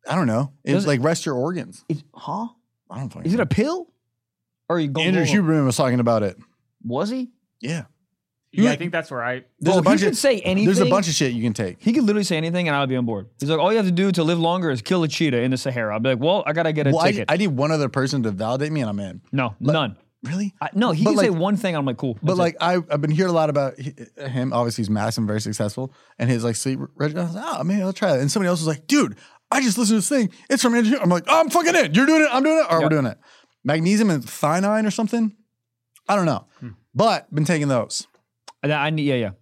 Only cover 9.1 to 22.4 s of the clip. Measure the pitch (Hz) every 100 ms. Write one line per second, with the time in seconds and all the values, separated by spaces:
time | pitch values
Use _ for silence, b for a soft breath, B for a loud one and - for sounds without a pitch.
9.1 | 127 120 127 - _ 156 190 147 156 202
10.1 | 220 277 220 185 190 208 190 196 196 165
11.1 | 147 139 120 117 104 95 - 214 254 214
12.1 | 208 190 160 160 175 170 143 139 127 120
13.1 | 104 - _ 143 156 180 226 190 175 196
14.1 | 175 160 170 165 185 165 127 - 180 156
15.1 | - 160 123 127 131 139 120 110 107 127
16.1 | 123 147 196 143 156 160 151 139 - 180
17.1 | 208 - 160 202 131 147 160 135 139 131
18.1 | 139 113 95 110 131 151 156 113 101 98
19.1 | - _ 135 123 101 131 156 123 101 _
20.1 | _ 123 180 202 _ 151 190 240 165 214
21.1 | 302 247 165 190 202 190 160 135 117 147
22.1 | - 151 185